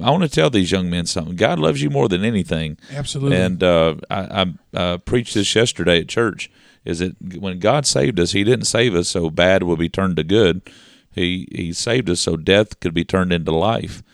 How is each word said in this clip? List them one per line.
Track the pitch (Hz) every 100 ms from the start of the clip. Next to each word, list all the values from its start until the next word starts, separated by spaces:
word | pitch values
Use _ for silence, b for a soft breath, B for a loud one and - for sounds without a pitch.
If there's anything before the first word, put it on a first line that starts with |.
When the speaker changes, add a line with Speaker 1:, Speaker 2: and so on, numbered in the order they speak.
Speaker 1:
I | 113
wanna | 165 165
tell | - 156
these | 113 87
young | 95 90
men | 87 85
something. | 90 80 87
God | 113 170
loves | 156 143
you | 147
more | 139 127
than | 98
anything. | 110 107 85 80 80 76 -
Speaker 2:
Absolutely. | 139 139 139 139 90
Speaker 1:
And, | 92 87
uh, | 90 85 82 76 -
I, | 98 92 98 92 78 _
I, | -
uh, | 90 90
preached | - 120 110
this | 107 98
yesterday | 110 117 - 85 85
at | 80
church, | - 113 - - b b b
is | - 85
that | 90 - 92
g-, | 85
when | 98 90
God | 101 143 139
saved | 131 139 107
us, | 85
he | 101
didn't | 101 123 -
save | 110 123
us | 87 87
so | 90 82
bad | 82 90 95
would | 87 82
be | 85
turned | - 95 80
to |
good. | 80 104 95 90 B B B B B
He, | - 87 92 -
he | - 82
saved | 85 120 127 92
us | 87
so | - 82
death | 80 98 107 -
could | 90
be | 85 82
turned | 92 92
into | 87 80
life. | 80 101 113 - - b